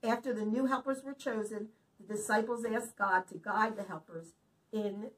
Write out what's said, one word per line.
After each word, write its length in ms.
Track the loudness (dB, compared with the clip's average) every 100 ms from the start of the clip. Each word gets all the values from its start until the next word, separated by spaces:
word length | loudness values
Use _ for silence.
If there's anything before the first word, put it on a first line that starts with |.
After 320 | 2 0 0
the 120 | 0 2
new 200 | 2 4
helpers 380 | 2 0 -4
were 100 | -4
chosen, 540 | -6 -2 -2 -4 -6 -8 _ _ _
the 160 | -6 -4
disciples 500 | 2 2 4 0 0
asked 320 | -2 -2 -2
God 300 | 4 4 2
to 100 | -8
guide 400 | -2 2 2 0
the 60 |
helpers 500 | -8 -10 -10 -12 -12 _ _ _ _
in 400 | -2 -2 -2 -8